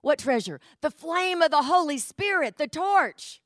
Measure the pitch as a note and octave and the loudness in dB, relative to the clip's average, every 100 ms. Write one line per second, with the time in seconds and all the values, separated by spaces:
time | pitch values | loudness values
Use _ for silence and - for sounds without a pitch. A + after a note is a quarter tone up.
0 | C4 D4+ A#3+ B3 F#3 C#3 _ _ D4+ - | 0 0 2 0 -2 -12 _ _ -6 -6
1 | D#4+ F4 F#4 F4+ D#4+ D4 C4 F4+ D#4 C#4 | -4 -2 0 2 2 2 4 2 2 -4
2 | - - G4+ F#4+ B3+ - C#4+ D#4 F#4+ G4 | -8 -6 -2 0 -2 -4 -6 -4 2 2
3 | B3 - - - | 2 -6 -20 -20